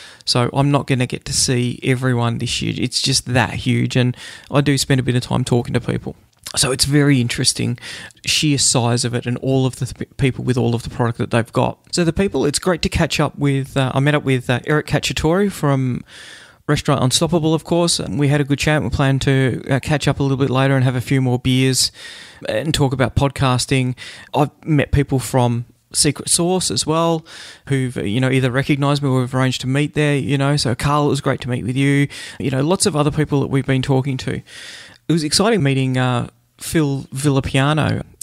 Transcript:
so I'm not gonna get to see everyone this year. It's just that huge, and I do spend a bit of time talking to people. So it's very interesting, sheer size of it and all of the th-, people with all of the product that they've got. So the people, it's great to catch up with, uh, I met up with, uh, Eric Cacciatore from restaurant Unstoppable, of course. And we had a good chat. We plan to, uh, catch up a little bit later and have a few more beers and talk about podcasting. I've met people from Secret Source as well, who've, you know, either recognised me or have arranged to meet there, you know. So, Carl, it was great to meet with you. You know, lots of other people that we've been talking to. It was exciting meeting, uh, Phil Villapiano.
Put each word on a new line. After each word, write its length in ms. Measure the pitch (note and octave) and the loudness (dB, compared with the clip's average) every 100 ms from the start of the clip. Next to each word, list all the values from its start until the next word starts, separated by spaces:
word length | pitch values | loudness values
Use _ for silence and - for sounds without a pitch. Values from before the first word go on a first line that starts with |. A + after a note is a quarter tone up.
| - - - | -20 -12 -2
so 240 | B2+ B2 | 0 0
I'm 200 | - C#3+ | 2 2
not 160 | C#3+ - | 2 2
gonna 180 | C3 B2 | -2 -2
get 200 | - - | -6 -6
to 80 | |
see 460 | - - B2 B2 - | -2 0 0 -2 -2
everyone 560 | - B2+ C3 B2 A#2 A#2 | -2 0 0 0 0 -2
this 200 | A#2+ - | -4 -4
year. 140 | A2+ A2+ | -4 -4
It's 240 | B2+ - | -4 -2
just 280 | - C3+ - | 0 -2 0
that 260 | B2 A2 | 0 0
huge, 420 | - - A#2+ B2 C3 | -2 -2 0 0 2
and 220 | B2 - - - - | 0 -2 -10 -18 -2
I 120 | C#3+ | 0
do 180 | C#3+ C3+ | 2 0
spend 200 | - C3+ | 2 0
a 40 | |
bit 100 | B2+ | 2
of 80 | B2 | -2
time 220 | - B2 | 0 -2
talking 320 | B2+ A#2+ C3 A#2+ | 0 0 0 -4
to 40 | |
people. 360 | - A#2 - - _ _ - - | -2 -6 -6 -14 _ _ -10 -2
So 160 | B2+ | -2
it's 140 | B2+ C#3 | 0 2
very 360 | D3 C#3+ C3+ | 4 4 4
interesting, 560 | A#2+ - B2+ - A#2 A#2+ - - - _ - | 2 0 -2 0 -2 -4 -10 -14 -16 _ -4
sheer 320 | - D#3 C#3 | 0 2 2
size 480 | - C3+ A#2 A#2+ B2+ | 2 2 2 0 0
of 80 | |
it 140 | A#2+ A#2+ | -4 -4
and 100 | B2 | -4
all 280 | C3 C3+ C3 | 0 2 2
of 80 | - | -2
the 100 | B2+ | -8
th-, 240 | - - - | -8 -10 -2
people 260 | C3+ - | 0 0
with 140 | B2+ B2 | -2 0
all 160 | A#2+ | 2
of 80 | A2+ | 0
the 80 | - | -4
product 300 | - A#2 A#2 | -2 -2 -2
that 100 | A2+ | -2
they've 240 | A#2+ A2 | 0 0
got. 240 | - B2 - - | -2 -2 -4 -6
So 100 | - | 0
the 100 | E3 | 0
people, 320 | D#3+ G3 C3+ C#3 | 2 0 0 0
it's 120 | C#3 | 0
great 240 | - E3 | 0 0
to 80 | F#3+ | 0
catch 300 | - D#3+ - | 0 0 0
up 180 | D3 - | -2 0
with, 400 | C#3+ C3+ C3 C#3 | 0 0 -2 -2
uh, 140 | C3 | 0
I 60 | - | 2
met 160 | C#3 D3 | 2 2
up 80 | |
with, 260 | C#3+ C3 B2 | 2 0 0
uh, 120 | A#2+ - | -2 0
Eric 220 | D3+ - | -2 0
Cacciatore 640 | C3+ - C3+ D#3 F3+ G3+ | -2 -2 -2 0 2 0
from 520 | - D3 C3+ C3 A#2+ - - - - - - - | 0 0 0 0 -4 -8 -20 -20 -20 -20 -12 -2
restaurant 360 | D3 - C#3 | -2 2 2
Unstoppable, 500 | B2+ - D#3+ E3+ D#3 | 2 2 2 2 2
of 100 | D#3+ | 0
course. 360 | - E3+ E3+ - | 0 0 2 0
And 200 | - A2+ | -2 0
we 80 | C#3+ | 2
had 140 | D3 | 2
a 20 | |
good 160 | C#3 C#3 | 2 0
chat. 220 | - D3+ | 2 0
We 80 | G#2 | 0
plan 300 | C3+ C#3 C3+ | 0 2 2
to, 440 | C#3+ C3+ C3 - - | 2 2 2 0 -2
uh, 100 | C3+ | -2
catch 280 | - D#3+ - | 0 0 0
up 120 | - | 0
a 40 | |
little 140 | C#3 C3 | 0 0
bit 120 | C3+ | 0
later 260 | B2+ C3+ C3+ | 2 2 4
and 80 | |
have 120 | B2+ B2+ | 2 0
a 60 | |
few 200 | A2+ C3+ | 0 0
more 160 | C3 B2 | 2 0
beers 540 | C3+ B2+ C3 B2+ - - - - - - - | 2 2 2 2 -2 -4 -18 -18 -20 -12 -4
and 240 | A2 C#3+ | -2 -2
talk 180 | - C#3 | 0 0
about 240 | B2+ A#2+ - | 2 0 2
podcasting. 800 | C#3 - C3+ B2 - C3+ B2+ B2 - - - | 0 2 2 2 2 0 0 -4 -10 -18 -4
I've 160 | B2+ D3 - - | 0 0 -2 0
met 260 | D3 B2 | 2 4
people 280 | C#3+ C#3 C3+ | 2 2 0
from 460 | - C3 B2 A#2+ A#2+ _ _ | 0 2 2 0 -6 _ _
Secret 340 | - D3+ C3+ - | -2 0 0 -2
Source 440 | - F3 F#3 - | 0 0 0 -2
as 140 | - - | -4 0
well, 400 | D#3+ E3 E3 - - - - - | 0 2 0 -4 -18 -20 -14 -4
who've, 280 | C#3 B2+ B2+ | -2 -2 -4
you 220 | G2+ A2 | -2 0
know, 100 | C3 | 2
either 220 | C3 B2+ | 2 2
recognised 500 | B2 C3+ C#3+ C#3+ C#3+ | 0 0 0 2 0
me 80 | C#3+ | 0
or 120 | B2+ | 0
have 120 | B2 | 0
arranged 280 | C3+ C3 B2 | 0 0 -2
to 60 | B2+ | -2
meet 260 | C3+ D3 | 0 0
there, 240 | - D3+ C#3+ | 0 0 0
you 200 | C#3 C#3 | 0 0
know. 200 | C#3 D3 | 2 0
So, 180 | C3+ A#2 | 0 0
Carl, 300 | C#3 D3 D3 | 0 2 2
it 40 | |
was 120 | C#3 | 0
great 180 | D3 B2+ | 0 -2
to 80 | B2 | -4
meet 140 | B2 | -4
with 140 | C3 C3 | -2 0
you. 300 | C#3 C#3 C#3+ - - - | 2 2 0 -4 -14 -6
You 120 | C3 | -2
know, 120 | C3 | 0
lots 220 | C#3+ F#3+ G#3+ | 0 0 0
of 100 | D3+ | 0
other 160 | D3 | 0
people 280 | D3+ D3 C#3+ | 0 0 0
that 60 | C3+ | 0
we've 180 | C3+ C3 | -2 0
been 160 | C3 | 0
talking 360 | B2+ C3 C#3 C3 | 2 0 0 -4
to. 240 | - B2+ - - - - - - - | -6 -8 -10 -18 -18 -18 -20 -12 -2
It 60 | |
was 100 | E3 | 0
exciting 380 | D3+ - G3+ A3 | 2 2 2 2
meeting, 360 | C#3 C3+ C3 B2+ | 2 2 0 0
uh, 320 | B2+ B2 A#2+ _ _ - | 0 0 -4 _ _ -14
Phil 480 | - E3+ D3 C#3 B2+ | -4 0 0 -2 -6
Villapiano. 880 | C3+ D3 C3+ - C3+ C#3 D#3 A2+ A2 - - | -2 0 2 2 0 2 2 0 -2 -6 -8